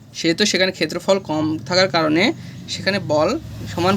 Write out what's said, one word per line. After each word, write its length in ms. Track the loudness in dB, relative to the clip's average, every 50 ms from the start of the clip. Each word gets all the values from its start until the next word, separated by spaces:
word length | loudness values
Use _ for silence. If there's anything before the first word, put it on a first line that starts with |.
| -20 -16 -8 -2
সেহেতু 240 | 0 0 2 2 2 2
সেখানে 220 | 2 2 2 0 0
ক্ষেত্রফল 400 | 0 -2 -2 -4 -2 0 2 2 2 0 -2
কম 160 | -2 0 0 0 -2 -4 -4 0
থাকার 200 | 2 2 2 4 2
কারণে 260 | 2 2 2 4 4 2 2 0 -2 -8 -16 -16 -16 -12 -10 -10
সেখানে 260 | -6 -2 0 0 0 0 0 2
বল, 160 | 2 2 2 0 -2 -6 -8 -12 -12 -10 -8 -4
সমান 220 | 0 0 2 2